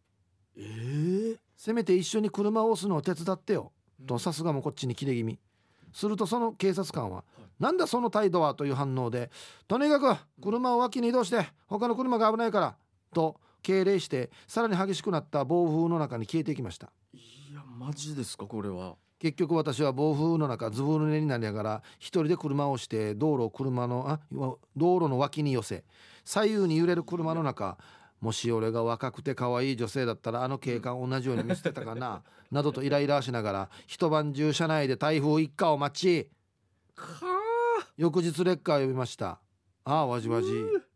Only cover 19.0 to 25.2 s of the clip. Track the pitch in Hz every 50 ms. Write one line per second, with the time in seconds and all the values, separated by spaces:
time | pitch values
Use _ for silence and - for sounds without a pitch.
19 | _ _ _ _ - 165 135 - 180 147 170 160 151 156 120 110 151 139 127 135
20 | 147 156 147 143 156 165 165 160 151 135 117 - 117 113 107 120 139 147 156 156
21 | 151 151 151 156 156 147 131 117 113 107 101 107 104 107 107 107 - - - -
22 | - - - 180 156 151 180 - - 147 139 143 143 143 135 120 - - 113 110
23 | 107 107 104 104 147 156 147 127 117 107 - - 131 135 127 123 123 123 123 123
24 | 135 139 156 151 147 - 135 135 139 131 131 - _ _ - 139 165 175 180 180
25 | 170 147 131 127